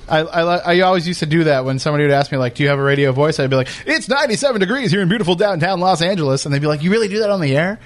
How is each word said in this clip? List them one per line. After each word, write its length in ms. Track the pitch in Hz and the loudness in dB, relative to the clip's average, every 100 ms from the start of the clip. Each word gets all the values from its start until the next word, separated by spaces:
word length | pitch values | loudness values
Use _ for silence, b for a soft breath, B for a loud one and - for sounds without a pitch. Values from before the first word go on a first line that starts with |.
| - | -2
I, 120 | 156 | -2
I, 220 | 160 175 170 175 170 175 | -2 -2 0 0 0 2
I 40 | |
always 260 | 185 185 165 | 4 2 -2
used 120 | 175 | -4
to 60 | 160 | 0
do 180 | 160 | 2
that 200 | 156 139 | 2 2
when 140 | 131 135 | 0 -2
somebody 260 | 156 147 | -2 0
would 80 | 147 | 2
ask 180 | 139 143 | 2 0
me, 60 | 139 | -2
like, 160 | 127 | -4
Do 80 | - | 0
you 60 | 143 | 0
have 100 | 143 | 2
a 40 | |
radio 300 | 139 139 139 | 2 2 2
voice? 260 | 127 147 156 | 2 0 2
I'd 100 | 135 | 0
be 60 | 135 | 0
like, 120 | 127 B - | -2 B -4
It's 220 | 311 - | -4 -2
ninety-seven 520 | 269 294 214 277 233 | -2 0 0 0 0
degrees 300 | 185 254 233 | 0 0 0
here 100 | 185 | 0
in 60 | 185 | 2
beautiful 260 | 220 196 | 0 0
downtown 460 | 175 208 185 170 190 | 0 0 0 -2 0
Los 220 | 185 180 | 0 2
Angeles. 420 | 170 196 147 135 156 | 0 0 0 -2 0
And 80 | |
they'd 60 | 139 | -2
be 60 | 151 | 0
like, 160 | 151 | -2
You 80 | 160 | 0
really 180 | 214 220 | 0 0
do 120 | 202 | -2
that 100 | 214 | -2
on 100 | 202 | 0
the 160 | 151 139 | 0 0
air? 220 | 175 214 | -2 -4